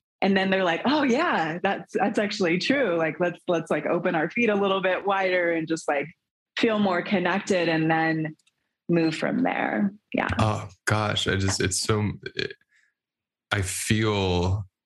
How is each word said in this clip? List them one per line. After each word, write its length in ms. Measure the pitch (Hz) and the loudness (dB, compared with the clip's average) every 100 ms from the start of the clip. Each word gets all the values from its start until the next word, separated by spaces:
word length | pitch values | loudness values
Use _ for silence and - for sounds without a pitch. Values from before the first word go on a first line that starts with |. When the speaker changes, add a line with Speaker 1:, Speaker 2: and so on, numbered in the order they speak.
| _ _ | _ _
Speaker 1:
and 160 | 190 190 | 2 2
then 140 | 190 | 2
they're 140 | 190 | 2
like, 180 | 185 165 | 2 0
"Oh 180 | 202 302 | 0 2
yeah, 540 | 277 240 349 214 160 170 | 2 2 2 0 -2 -2
that's, 320 | 196 196 - | -2 -2 -4
that's 240 | 185 202 214 | 0 0 2
actually 400 | 208 - 175 175 | -2 0 0 0
true. 380 | - 277 226 170 | 2 2 2 2
Like, 220 | 160 156 | 0 0
let's, 200 | 175 170 - | -2 -2 -2
let's, 220 | 165 160 | -2 0
like, 160 | 156 151 | -2 0
open 280 | 175 175 | -2 0
our 140 | 165 165 | 0 -2
feet 220 | - 233 | 0 0
a 40 | |
little 280 | 202 196 190 | 2 0 0
bit 240 | 185 175 196 | 0 0 0
wider 440 | 196 185 180 170 | 0 0 0 0
and 140 | 165 160 | -2 -2
just, 220 | 160 - | -4 -2
like, 200 | 147 156 - _ _ _ - | -2 -4 -10 _ _ _ -2
feel 200 | 240 214 | 0 2
more 220 | 196 175 | 2 0
connected 680 | 175 196 175 190 - 185 165 | 0 0 2 -2 0 0 2
and 200 | 160 160 | 2 2
then 460 | 160 160 160 156 - _ _ _ _ - | 2 2 0 -4 -8 _ _ _ _ 0
move 260 | 170 160 | 2 2
from 280 | 156 71 - | 0 -2 0
there." 480 | 87 - - - - - _ | 0 0 -2 0 -2 -4 _
Yeah. 160 | - - - | -4 -2 0
Speaker 2:
Oh 300 | 110 101 104 - - | 0 0 -6 -8 -2
gosh. 420 | 107 104 101 - | 0 0 -2 -2
I 80 | 95 | 0
just, 240 | 98 - | 0 0
it's 180 | 95 - | -2 -2
so, 300 | - 107 104 - - | 0 0 0 -4 -10
it, 180 | - - - _ _ _ _ _ _ _ _ _ | -8 -8 -10 _ _ _ _ _ _ _ _ _
I 100 | 104 | -2
feel 1040 | 90 - - 110 110 104 95 87 90 101 95 _ | -2 -4 -2 0 2 2 2 2 2 0 -4 _